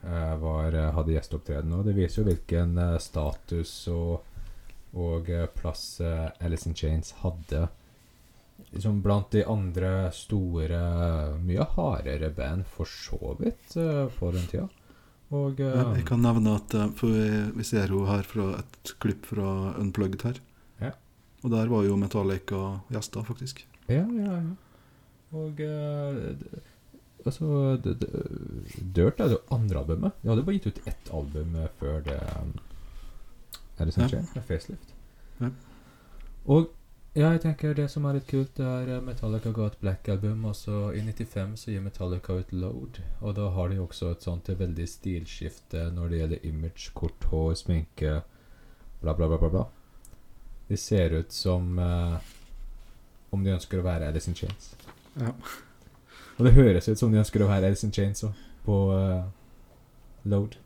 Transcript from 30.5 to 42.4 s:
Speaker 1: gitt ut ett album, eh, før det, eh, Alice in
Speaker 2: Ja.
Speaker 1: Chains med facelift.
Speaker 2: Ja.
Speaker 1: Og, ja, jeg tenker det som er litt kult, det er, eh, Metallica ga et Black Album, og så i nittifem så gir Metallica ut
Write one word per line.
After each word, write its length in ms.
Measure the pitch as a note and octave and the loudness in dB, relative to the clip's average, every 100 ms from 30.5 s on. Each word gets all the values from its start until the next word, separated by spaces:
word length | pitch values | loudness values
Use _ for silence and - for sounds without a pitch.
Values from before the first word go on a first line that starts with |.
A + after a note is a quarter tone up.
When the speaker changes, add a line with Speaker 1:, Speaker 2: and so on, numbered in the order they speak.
| G3+ | 0
Speaker 1:
gitt 80 | G#2+ | -2
ut 200 | - - | -6 -8
ett 220 | - - | -8 -6
album, 440 | D#2+ C#2+ D2 D#2+ E2 | -6 -6 -4 -4 -2
eh, 120 | D#2+ - | -4 -4
før 240 | D2 D#2 | -4 -4
det, 180 | D2 C#2+ | -4 -4
eh, 240 | - - - - - - - - - - - - - - - - | -4 -6 -6 -8 -12 -14 -14 -14 -14 -14 -16 -18 -18 -18 -18 -4
Alice 180 | E2 F2+ | -2 2
in 60 | |
Speaker 2:
Ja. 60 | B2+ | 2
Speaker 1:
Chains 260 | - E3 - | 0 -4 -8
med 80 | - | -4
facelift. 480 | E2+ - - - - - - - - | -6 -6 -14 -14 -20 -20 -20 -20 -6
Speaker 2:
Ja. 80 | A#2+ C3 - - - - - - - - - | -6 -6 -20 -20 -20 -20 -20 -16 -16 -12 4
Speaker 1:
Og, 220 | D3 E3 - - - - D#3 | 6 6 -4 -20 -20 -6 4
ja, 140 | D#3 | 4
jeg 100 | E3 | 4
tenker 320 | E3 D3+ D3+ D3 | 2 0 0 0
det 140 | C#3+ | 0
som 160 | - C#3+ | 0 0
er 80 | |
litt 140 | C#3 C#3 | 0 0
kult, 260 | C3+ C3 - | -2 0 -2
det 100 | C3 | -2
er, 240 | B2+ B2+ B2+ | -2 -2 -4
eh, 40 | |
Metallica 500 | B2+ B2 A2+ G#2+ A2+ | -4 -4 -2 -2 -2
ga 120 | A2 G#2 | 0 -2
et 120 | - | 0
Black 260 | G2 F#2 - | -2 -2 -2
Album, 360 | G2 G#2 A2 A2 | 0 0 0 -2
og 100 | G2+ | -4
så 380 | - G#2 G2+ G#2 | -4 -2 -2 -2
i 60 | |
nittifem 540 | A2 G#2+ A#2 - F#2+ G#2+ | -4 -6 -6 -4 -4 -6
så 140 | - | -6
gir 100 | G2+ | -4
Metallica 520 | G2 - F2+ F2+ - | -4 -4 -4 -4 -2
ut 180 | F#2 | -4